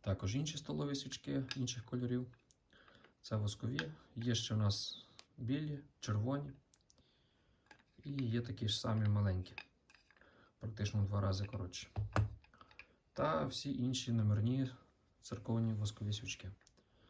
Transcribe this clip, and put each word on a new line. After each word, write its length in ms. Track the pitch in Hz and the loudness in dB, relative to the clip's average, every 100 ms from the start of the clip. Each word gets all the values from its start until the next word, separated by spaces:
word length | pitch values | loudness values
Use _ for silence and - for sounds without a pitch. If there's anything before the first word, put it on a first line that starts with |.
також 360 | - 95 98 127 | 0 0 0 0
інші 220 | 151 - | -2 -4
столові 360 | - 151 143 | -4 -2 0
свічки 500 | 139 131 - - 139 135 135 | -2 -4 -8 -2 -2 -2 -2
інших 280 | 120 - | -2 -4
кольорів. 420 | - 123 123 123 127 - _ - _ - - - - _ | -4 -2 0 0 -2 -12 _ -20 _ -20 -20 -20 -20 _
Це 140 | - 110 | -2 0
воскові. 560 | 104 - 110 139 151 - - - | 0 0 -2 -2 -4 -8 -14 -4
Є 180 | 117 | 0
ще 200 | 113 - | 0 2
в 40 | 110 | 4
нас 480 | 104 98 - - - - - - | 4 2 -4 -10 -16 -20 -20 -8
білі, 440 | 117 143 151 143 - _ | -2 0 0 -4 -8 _
червоні. 520 | - 104 113 143 143 135 _ - _ - _ _ _ _ _ _ _ - _ - | -2 0 2 0 -4 -12 _ -20 _ -20 _ _ _ _ _ _ _ -20 _ -14
І 80 | 147 | -6
є 280 | 139 123 117 | -2 0 0
такі 280 | 120 104 110 | 0 -2 0
ж 120 | - | 0
самі 280 | 110 110 107 | 2 4 6
маленькі. 460 | 104 101 92 90 - - _ _ - _ - - - - _ | 6 6 2 -2 -10 -16 _ _ -20 _ -20 -20 -20 -20 _
Практично 440 | 110 107 101 107 | -8 -2 0 2
в 40 | 98 | 2
два 140 | 101 | 2
рази 240 | 95 95 | 2 2
коротші. 440 | 101 98 90 - - - 104 - - - - - - - - _ _ | 0 -4 -6 -8 -8 -4 0 2 0 -2 -18 -20 -20 -20 -20 _ _
Та 340 | - 147 160 139 | -2 2 2 0
всі 320 | - 139 - | -2 -4 0
інші 340 | 123 123 - | 0 0 0
номерні 580 | 117 104 104 110 131 131 - - _ _ _ | 2 4 4 4 2 0 -4 -20 _ _ _
церковні 540 | - - - 113 113 | -10 -10 -2 2 2
воскові 380 | 107 104 - 104 | 2 -2 -2 -4
свічки. 380 | 104 98 - 95 - - _ _ _ | -2 -4 -8 -10 -14 -20 _ _ _